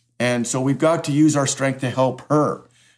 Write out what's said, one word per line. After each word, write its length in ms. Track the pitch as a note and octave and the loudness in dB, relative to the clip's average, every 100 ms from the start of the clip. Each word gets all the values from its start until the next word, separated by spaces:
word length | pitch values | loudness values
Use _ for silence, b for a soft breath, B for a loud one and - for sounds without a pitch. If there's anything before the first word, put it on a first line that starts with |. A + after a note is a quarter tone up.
| _ - | _ -4
And 300 | B2 B2 A#2 | -2 -2 -2
so 140 | C3 | -2
we've 160 | B2+ C#3 | -2 2
got 260 | D#3+ D#3+ - | 2 2 0
to 60 | |
use 240 | C#3+ D#3 C#3+ | 2 4 4
our 100 | C3+ | 0
strength 360 | - C3+ C3 | -2 -4 -2
to 80 | B2+ | -4
help 320 | A2+ C3 B2+ - | 0 -2 -2 -2
her. 400 | D3+ C#3 - - b b | 0 0 -4 -10 b b